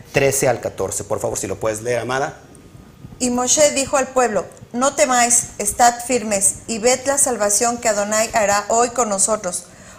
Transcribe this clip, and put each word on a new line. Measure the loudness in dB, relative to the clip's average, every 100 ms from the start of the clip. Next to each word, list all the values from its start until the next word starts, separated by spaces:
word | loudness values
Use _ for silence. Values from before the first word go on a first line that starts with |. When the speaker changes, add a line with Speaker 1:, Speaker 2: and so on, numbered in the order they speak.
| -4
Speaker 1:
trece | 2 2 2 2
al | 0
catorce. | -4 -4 -4 -4
Por | -4 -4
favor, | -4 -4
si | -6
lo | -4
puedes | -4 -4
leer, | -4 -4
amada. | -2 -2 -4 -6 -20 -20 -20 -20 -20 -20 -20 -6
Speaker 2:
Y | -2
Moshe | 0 0 4 4
dijo | 2 0 0
al | 0
pueblo: | 2 2 0 -4 -12 -10
"No | -2 0
temáis, | 2 2 4 4 2 0 -6
estad | -6 4 4 4 -2
firmes | -2 0 0 0 -2 -6
y | -2
ved | 0 0 0
la | 0
salvación | 0 0 0 2 0 0
que | -2
Adonai | 0 0 0 0
hará | 2 2 2 2
hoy | 2 2
con | 0 0
nosotros, | 0 0 0 -4 -8 -12 -20 -20